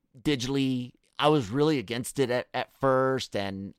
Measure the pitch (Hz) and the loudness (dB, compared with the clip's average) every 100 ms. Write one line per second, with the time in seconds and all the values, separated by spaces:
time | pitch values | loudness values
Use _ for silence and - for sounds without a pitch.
0 | _ 131 - 143 123 139 135 127 123 - | _ -6 -2 0 0 0 0 -2 -6 -14
1 | _ - 143 156 101 123 151 147 95 117 | _ 0 4 4 2 2 2 2 -2 -6
2 | 123 - 131 123 - 127 - _ 135 131 | -4 -2 0 0 -4 -6 -8 _ 2 2
3 | 131 131 - 107 98 98 98 | 2 -2 -4 -6 -6 -8 -12